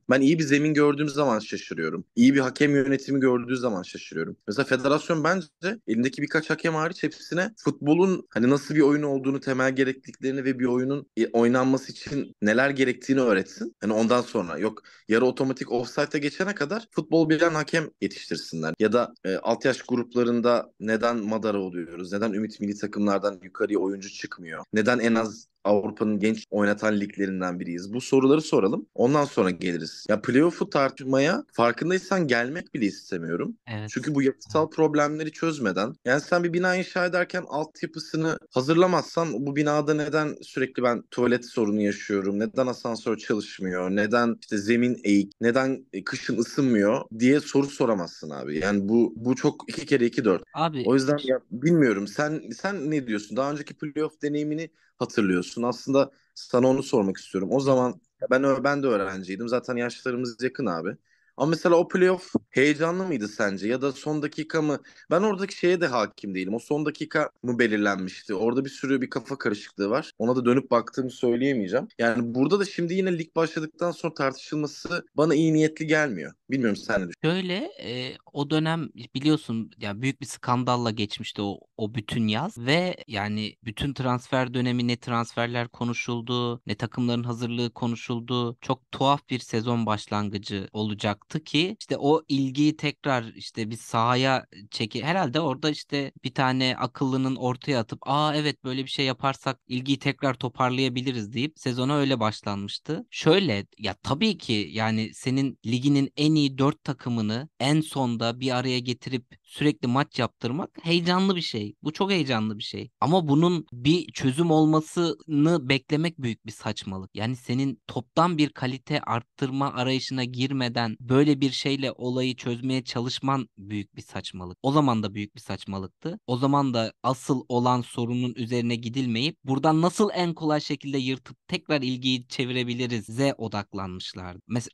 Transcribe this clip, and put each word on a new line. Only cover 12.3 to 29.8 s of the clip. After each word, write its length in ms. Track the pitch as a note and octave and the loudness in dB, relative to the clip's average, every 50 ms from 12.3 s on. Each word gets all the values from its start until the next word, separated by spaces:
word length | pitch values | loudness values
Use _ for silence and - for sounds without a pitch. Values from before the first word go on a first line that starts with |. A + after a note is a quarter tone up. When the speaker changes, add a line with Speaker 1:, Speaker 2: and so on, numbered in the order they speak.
| - - | -6 0
Speaker 1:
neler 280 | G#2+ G#2 A2 B2 C3+ C#3 | 2 4 4 4 4 2
gerektiğini 500 | C#3 C3 C3+ B2 B2 B2+ - - C3+ C3+ | 2 2 2 2 2 -4 0 2 2 4
öğretsin. 560 | B2+ A#2 G2 F#2+ F#2 - - - A3+ - _ - | 6 4 4 4 2 -4 -8 -10 -10 -10 _ -4
Hani 120 | G#2+ G#2+ | -2 0
ondan 280 | G#2+ A2 A#2 A2 B2 B2 | 2 2 4 4 4 2
sonra 360 | A2+ - - G#2+ F2+ E2+ D#2+ D2+ | 2 0 -2 -2 -2 -2 -4 -2
yok, 240 | G#2 A2 G#2+ - _ - - - _ - | -2 -4 -4 -6 _ -20 -20 -18 _ 2
yarı 160 | A2 A#2 B2+ | 4 4 4
otomatik 480 | B2+ B2+ - C3+ C3 B2+ - C3+ - | 4 2 2 -2 -2 -2 -4 -4 -2
offside'a 460 | A#2+ A#2+ A#2+ - - D3+ D3 D3 - D3+ | -2 -2 -2 -2 -2 -2 -2 -2 -2 -2
geçene 360 | C#3+ C#3+ - - F#3 G3+ G3+ | -4 -4 -4 -4 -4 -4 -2
kadar 320 | - D3 D3 G3+ A#3 - _ | -4 -4 -4 -4 -8 -8 _
futbol 380 | - E3+ D#3 - D#3 E3 D#3+ D#3 | -6 -6 -2 2 4 4 6 4
bilen 240 | D#3+ D3+ E3+ E3+ D#3 | 4 4 4 2 2
hakem 360 | D3+ D3 - - E3 D3+ - _ - | 0 -4 0 -2 -2 -2 -4 _ -6
yetiştirsinler. 720 | G2 F#2+ - - - - E2+ D2+ - - E2 E2 D#2 D#2+ E2+ - | -6 -4 -4 -6 -8 -8 -8 -8 -8 -8 -8 -4 -4 -4 0 2
Ya 140 | G#2+ G#2+ | 2 4
da, 200 | A2 A#2+ A2+ - - _ - | 4 4 2 0 -6 _ -4
e, 120 | F#2+ F#2+ | -4 -4
alt 280 | - - A2 A#2 - - | -2 0 0 -2 2 2
yaş 180 | C3+ A#2+ - | 0 0 0
gruplarında 880 | - - B2 A#2+ A#2 A#2 - B2 A#2+ A#2 A#2+ A#2 A2 B2 A#2+ A2 - - _ - | -4 -4 -2 -2 -2 -2 0 2 2 2 2 2 4 4 4 4 0 -4 _ -8
neden 360 | G2+ A2 A2 G#2+ A#2 A#2 A#2+ | -2 -2 0 2 2 0 0
madara 420 | A2+ G2+ G#2 A2 G#2+ G#2+ G#2+ G2+ G2+ | 0 -2 -2 -2 -2 0 0 0 0
oluyoruz? 360 | F#2+ F#2 F2 F2 D#2+ E2 E2+ F2 F#2 F2 | -2 -4 -6 -8 -8 -8 -10 -12 -10 -6
Neden 200 | G2+ G2+ A2 A2 | -4 -2 -2 0
Ümit 280 | F#2+ G#2 A2 A2 - - | 0 -2 -4 -4 -6 -6
Milli 140 | G2+ G2+ G2 - | -4 -4 -4 -4
Takımlardan 600 | G#2+ G2+ - G#2 G#2 G2+ G2 F#2+ G2 G2+ G2 F#2 | -6 -6 -2 0 2 2 2 2 0 -2 -4 -4
yukarıya 360 | F#2 F#2 - - G#2+ - G#2 F2 | -16 -16 -4 -4 -2 0 0 0
oyuncu 320 | F#2 G2 G2 G2 F#2+ F#2+ | 0 -2 -4 -6 -10 -14
çıkmıyor? 540 | - - - - - - F2 D#2+ D#2+ F2 F2 - | -12 -12 -12 -12 -12 -14 -12 -12 -12 -12 -10 -2
Neden 260 | G#2 G#2+ G#2+ A#2+ B2 A#2+ | 0 2 2 4 2 2
en 160 | A2+ A#2 A2+ | 2 2 2
az 340 | A2+ A2+ G#2 G#2+ - - _ _ _ - | 2 0 -2 -6 -14 -20 _ _ _ 0
Avrupa'nın 540 | G2 G#2 G2+ G#2+ G#2+ G#2+ - A2 G#2+ G#2+ G2 | 2 2 2 2 -2 -4 -2 -2 0 0 2
genç 240 | G#2+ A2 A2 A2 - - | 0 0 0 -2 -6 -4
oynatan 500 | - G#2 G2+ G2+ G#2 G#2 A2 G#2+ G#2+ G2+ | 0 2 2 2 2 2 0 0 0 0
liglerinden 600 | G2+ G2+ - G2 G2 F#2+ F#2+ F#2 F#2 F2+ F2+ F2+ | -2 -4 -4 -4 -4 -2 -2 -4 -4 -4 -4 -6
biriyiz? 320 | F2 F2 F2 F2 F#2+ G2 | -6 -6 -6 -8 -8 -6
Bu 80 | A2 B2 | -8 -8
soruları 400 | - - C3+ C3+ C3 C3+ D3 D#3 | -2 2 4 4 6 6 4 4
soralım. 460 | D3+ - D#3+ A#2+ F#2+ G2+ D3 A3 - _ - | 2 2 2 2 4 2 0 -2 -6 _ 0
Ondan 300 | - A#2 C3 D3+ D3 C#3+ | 2 2 4 4 2 2
sonra 260 | C#3 - A#2+ G2 F#2 | 0 2 2 2 2
geliriz. 560 | F2 E2+ F2+ F2+ F2 D#2+ | 0 -2 -4 -4 -4 -4